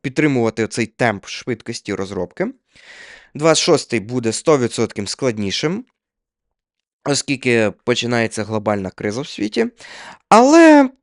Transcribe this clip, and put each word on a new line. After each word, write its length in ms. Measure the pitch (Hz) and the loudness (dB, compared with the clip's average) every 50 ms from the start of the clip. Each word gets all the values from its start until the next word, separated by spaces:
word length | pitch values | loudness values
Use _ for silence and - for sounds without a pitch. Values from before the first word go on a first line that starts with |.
підтримувати 640 | - 143 127 - 156 151 135 123 113 110 107 - 110 101 | -12 -8 -4 -2 0 0 0 0 0 0 -2 -2 -4 -4
цей 180 | - - 113 | -4 -6 -6
темп 400 | - _ - 127 117 104 95 - | -6 _ -2 -2 -2 -2 -4 -8
швидкості 680 | - - - - 131 120 107 - - 120 - - - 98 | -14 -14 -12 -8 -8 -10 -8 -8 -12 -12 -10 -8 -8 -6
розробки. 540 | 92 98 92 101 92 87 87 - - 180 247 269 _ _ _ _ _ - - - - - - - - _ _ - | -6 -6 -6 -6 -8 -8 -8 -6 -6 -8 -8 -8 _ _ _ _ _ -20 -20 -20 -20 -20 -20 -20 -20 _ _ -8
Двадцять 280 | 139 151 165 156 - - | -2 2 2 2 2 2
шостий 360 | 180 160 135 - - 120 110 | 2 2 2 0 -2 -6 -6
буде 320 | 98 110 123 127 117 113 | -6 -4 -6 -4 -4 -4
сто 260 | 107 - - 170 151 135 | -4 -2 0 2 2 2
відсотків 520 | 120 110 - - 113 104 - - 101 - | 2 -2 -2 -2 -4 -4 -4 -8 -10 -10
складнішим, 760 | - - 139 127 110 107 101 98 92 - - 156 180 220 254 _ _ _ _ _ _ _ _ _ _ _ _ _ _ _ _ _ _ _ _ _ _ _ - | -8 -4 -4 -4 -4 -4 -6 -6 -6 -4 -4 -6 -6 -8 -12 _ _ _ _ _ _ _ _ _ _ _ _ _ _ _ _ _ _ _ _ _ _ _ -6
оскільки 640 | 139 143 135 - - 139 120 - 127 120 117 110 101 87 _ - | -4 -4 -4 -4 -4 -6 -4 0 0 2 2 2 0 -2 _ -4
починається 600 | 123 123 - 120 120 123 117 113 107 - 113 104 | -4 -2 -2 -2 -4 -2 -2 -2 -4 -4 -8 -8
глобальна 460 | 101 110 107 107 110 104 101 95 92 | -6 -6 -6 -2 -2 -4 -2 -4 -8
криза 320 | - - - 104 101 127 | -10 -8 -8 -6 -6 -6
в 60 | 151 - | -10 -10
світі. 400 | - - 202 214 - 233 226 240 - - - - - - - - - - _ - | -10 -8 -8 -6 -4 -4 -4 -4 -6 -14 -20 -20 -20 -20 -20 -20 -20 -10 _ 4
Але 600 | 202 220 247 277 311 339 330 320 302 294 277 262 - _ | 6 6 6 8 8 8 8 10 8 8 6 4 0 _